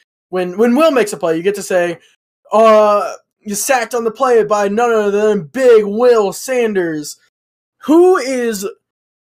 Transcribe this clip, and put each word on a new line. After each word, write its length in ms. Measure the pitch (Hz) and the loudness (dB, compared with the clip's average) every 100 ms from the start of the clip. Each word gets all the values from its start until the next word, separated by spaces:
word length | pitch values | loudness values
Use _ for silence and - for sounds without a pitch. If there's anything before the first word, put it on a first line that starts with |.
| _ _ _ | _ _ _
when, 280 | 185 180 180 | -6 -6 -2
when 180 | 240 240 | 0 2
Will 140 | 320 | 2
makes 240 | 262 208 | 2 -2
a 40 | 180 | -4
play, 200 | 170 165 | -4 -2
you 60 | |
get 100 | 180 202 | -4 -4
to 60 | |
say, 380 | - 185 175 165 _ _ _ _ _ | -2 -2 -2 -6 _ _ _ _ _
uh, 640 | 208 220 214 214 208 170 - _ _ | 2 4 4 4 0 -2 -10 _ _
"You 140 | 208 | -10
sacked 400 | 202 - 254 220 | -6 -2 -2 -2
on 100 | 240 | -6
the 80 | 226 | -6
play 320 | 220 262 233 | -2 0 2
by 240 | 208 208 202 | 2 0 -2
none 240 | 208 240 | -2 0
other 200 | 220 208 | 0 0
than 320 | 202 214 208 | 0 0 -2
Big 420 | 151 254 254 220 202 | -4 0 4 4 2
Will 480 | 208 247 233 196 | 0 2 2 0
Sanders." 840 | 170 - 254 226 196 170 156 147 - _ _ _ _ _ _ | -4 -6 -2 -2 -2 -4 -6 -10 -16 _ _ _ _ _ _
Who 340 | - 320 370 370 | 2 4 4 2
is, 500 | 254 254 233 208 196 - _ _ _ _ | -2 -4 -4 -6 -10 -12 _ _ _ _